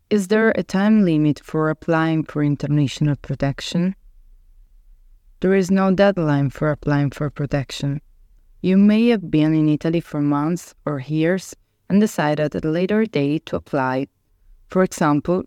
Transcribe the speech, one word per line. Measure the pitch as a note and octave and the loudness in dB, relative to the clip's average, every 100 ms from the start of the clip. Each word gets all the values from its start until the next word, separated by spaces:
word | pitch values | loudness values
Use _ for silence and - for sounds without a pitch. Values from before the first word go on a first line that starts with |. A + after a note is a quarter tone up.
| - | -2
Is | G#3 F#3 | -2 0
there | G#3+ A3 - | 2 2 0
a | |
time | F#3 F#3+ G3+ A3 F#3 | -2 0 2 4 4
limit | D#3 D3+ C#3 | 2 2 0
for | - D#3 D#3 | -4 -2 -2
applying | D#3 - E3 D#3+ D#3+ | -2 -2 0 0 -2
for | D3+ D3+ | -2 -2
international | D3 C#3+ C#3+ D3 C#3 - D3 C#3+ | -2 0 0 0 0 0 -2 -2
protection? | - C#3 C#3 C#3 - F3 F3+ F#3+ - - - - _ - - - - - - - _ - | -6 -4 -4 -4 -6 -2 -2 -4 -14 -20 -20 -20 _ -20 -20 -20 -20 -20 -20 -20 _ -4
There | F#3+ G3 | 0 2
is | F3+ | 2
no | F#3+ F#3+ F3+ | 2 2 4
deadline | G3+ G3 D#3 C#3+ C#3 | 2 2 0 0 0
for | - D#3 | -2 -4
applying | D3 - D3 C#3+ | -2 -2 0 0
for | - D3+ | -4 -8
protection. | - C#3+ C#3+ C3 - C#3+ C#3+ - _ _ _ _ _ | -6 -4 -4 -6 -6 -6 -6 -10 _ _ _ _ _
You | F3+ F#3+ | 0 4
may | G3+ G#3+ A#3 | 4 4 2
have | A3+ D#3+ | 0 0
been | D#3 D3+ | 0 2
in | D#3+ D#3 | 2 2
Italy | D3+ E3 E3 | 0 0 -2
for | - D3+ | -4 -4
months | C#3+ C#3+ D3+ E3+ - - - | -2 0 -2 -4 -8 -12 -8
or | D3 | -8
years | C3 D#3 D#3+ F#3 - - _ _ - | -4 -2 0 -2 -6 -20 _ _ -2
and | F#3+ | 2
decide | G#3+ - D3+ D3+ | 2 0 -2 0
at | D3+ - | -2 -4
a | D#3 | -4
later | D#3+ F#3 G#3+ A3 | -2 0 0 0
date | D3 C#3+ D#3 - | -2 -2 -2 -4
to | C#3+ | -10
apply, | - D3 C3 C3 C#3 _ _ _ _ - - | -4 -4 -2 -2 -6 _ _ _ _ -20 -4
for | F#3 | 0
example, | F#3 - D#3+ D3 - F3+ | 0 0 0 2 0 -2